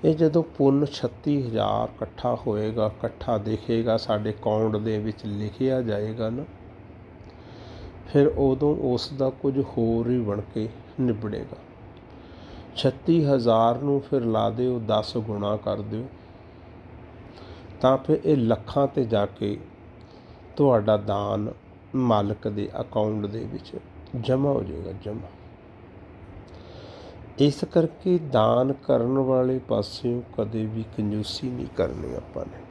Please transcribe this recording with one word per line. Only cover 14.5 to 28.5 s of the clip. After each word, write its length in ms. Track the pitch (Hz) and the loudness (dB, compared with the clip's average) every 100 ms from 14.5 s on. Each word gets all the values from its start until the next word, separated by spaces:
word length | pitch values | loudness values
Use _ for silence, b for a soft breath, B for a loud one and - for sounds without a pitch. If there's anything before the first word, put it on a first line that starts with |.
| 113 127 123 | 2 0 0
ਦਸ 380 | 107 107 107 120 | 2 0 2 -4
ਗੁਣਾ 380 | 110 104 101 107 | -4 -2 -2 -2
ਕਰ 240 | 101 104 | -2 -4
ਦਿਓ, 240 | 104 110 131 - B B B B B - - - - - - B B B B - | -4 -8 -8 -14 B B B B B -20 -20 -20 -20 -20 -20 B B B B 2
ਤਾਂ 160 | 131 135 | 4 4
ਫਿਰ 220 | - 156 160 | 2 0 4
ਇਹ 120 | 143 | 2
ਲੱਖਾਂ 500 | 113 110 - 143 139 | 4 0 0 0 0
'ਤੇ 160 | - 120 | 0 0
ਜਾ 200 | 107 101 | 2 0
ਕੇ 320 | - 101 104 - - - - B B B B B - | -2 -4 -4 -10 -20 -20 -20 B B B B B 2
ਤੁਹਾਡਾ 420 | 143 120 104 107 | 6 6 4 2
ਦਾਨ 540 | 104 101 101 104 104 - - - - 135 | 2 -2 0 -2 -4 -8 -20 -20 -6 0
ਮਾਲਕ 520 | 123 107 101 104 110 | 2 4 2 -2 -4
ਦੇ 220 | 104 101 - | -4 -6 -6
ਅਕਾਊਂਟ 460 | - 113 107 107 101 | -4 0 0 0 -4
ਦੇ 180 | 110 | -6
ਵਿੱਚ 320 | 117 - - - - - - 123 | -8 -10 -12 -14 -14 -20 -12 -8
ਜਮ੍ਹਾਂ 380 | 117 131 143 | 0 2 2
ਹੋ 100 | 131 | 0
ਜਾਏਗਾ, 280 | 92 78 90 98 | -2 -8 -10 -10
ਜਮ੍ਹਾਂ। 280 | 104 113 98 - - - - - - - - - - - - B B B B B B B - - | -10 -10 -12 -18 -20 -20 -20 -20 -20 -20 -20 -20 -20 -18 -18 B B B B B B B -18 4
ਇਸ 240 | 143 139 | 4 4
ਕਰਕੇ 540 | - 175 160 - 185 180 151 | 0 2 2 0 2 2 4
ਦਾਨ 420 | 127 110 | 4 6